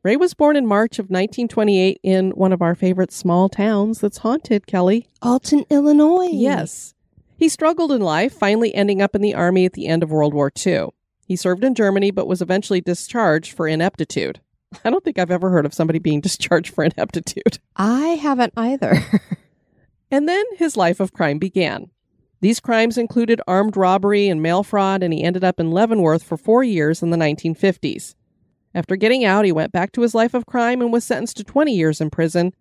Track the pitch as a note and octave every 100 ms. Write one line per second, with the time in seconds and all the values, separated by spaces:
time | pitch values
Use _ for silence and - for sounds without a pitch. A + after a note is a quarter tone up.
0 | F#3 C4+ F4+ - D4 D4 A#3 G3+ A3+ -
1 | G3 F#3 G3 - A#3 - G#3+ F#3+ F#3 -
2 | F#3+ F#3 F#3+ - F#3+ F#3 E3+ F3 F#3 F#3
3 | F#3 - F3 F3 F#3+ - G#3 G#3 G#3+ A3+
4 | G#3 - A3 D4 - G#3 - F#3+ F3+ A3+
5 | - _ A#3+ B3+ - D4 - C#4+ D4 D4
6 | D4+ F4+ F4+ D4 B3 C#4+ D3+ - - _
7 | _ _ _ _ D#4+ - D#4 E4+ D#4+ C4
8 | F#3 D#3 A#3+ - G3+ G#3+ A#3 - G3+ G3
9 | G3+ G3+ G#3 - F3 F#3 F#3 - - E3
10 | D#3+ D#3 D3 D3 C#3+ - - C3+ C#2 _
11 | _ _ - F#3 F#3 F3+ C4 A#3+ G3+ G3
12 | G3+ G3 - F3+ F3 F#3 - F#3 F3 F3
13 | - A#3+ G3+ D#3 D#3+ - D#3+ D#3 F3+ -
14 | D#3 - C#2 - _ _ _ - A3 F#4
15 | E4+ A3 F3 F3+ F#3 F3 D3 - D#3+ D#3+
16 | D#3 D3 F3 - - D#3+ - - D#3+ -
17 | - E3 - - - - _ - G3+ B3
18 | D#4+ E4 D4 B3+ - - A3+ C4+ - E3+
19 | - G#3 _ - _ _ _ _ _ _
20 | _ C4+ D4+ F#4 A#4 G4 E4 G#3+ E3+ F3+
21 | F#3 - D#3+ D3 F#3 G3 D#3+ G2+ - _
22 | _ _ _ _ G3 A#3 - A3+ A3+ A#3
23 | A#3 A#3+ A3+ A3+ - F#3 G#3+ F#3+ F#3 F#3+
24 | G3 G3+ G3+ D#3+ D#3+ F3 G3+ G#3 F#3+ F#3+
25 | F3 D#3 E3 F3+ F3+ F3+ E3 E3+ A3+ A3
26 | E3 D#3+ - E3 - A#3 C4 F3+ D3 E3
27 | E3+ E3+ D#3 D3+ E3 D#3+ G3 F3+ D3 -
28 | - _ _ _ _ _ _ E3+ D#3+ F#3+
29 | G#3+ B3+ A3 G3 G3+ D#3+ D#3+ F3 F#3+ -
30 | A#3 A3+ A#3 B3 A#3 B3 A#3 B3 A#3+ A#3+
31 | - A3+ A#3 - G#3 C#4 D4+ G#3 D#3+ D3+
32 | D#3 - E3 F3 F3 -